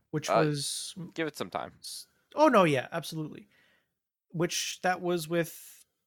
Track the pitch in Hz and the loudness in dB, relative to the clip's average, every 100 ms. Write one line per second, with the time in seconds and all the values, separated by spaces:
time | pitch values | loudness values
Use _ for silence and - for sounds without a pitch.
0 | _ 156 147 95 151 147 139 - - - | _ -6 2 4 4 2 -4 -6 -8 -12
1 | 165 - 156 - 98 - - - - - | -12 -6 -6 -4 -6 -6 -8 -12 -16 -16
2 | - _ _ - 311 233 175 135 - 170 | -18 _ _ 4 6 8 6 4 0 -8
3 | 165 160 151 - - _ _ _ _ _ | -6 -8 -8 -10 -20 _ _ _ _ _
4 | _ _ _ 160 175 - - - 185 180 | _ _ _ -2 -2 -2 -4 -4 -2 0
5 | 180 175 156 170 165 - - - - _ | 0 -2 0 0 0 -4 -18 -20 -20 _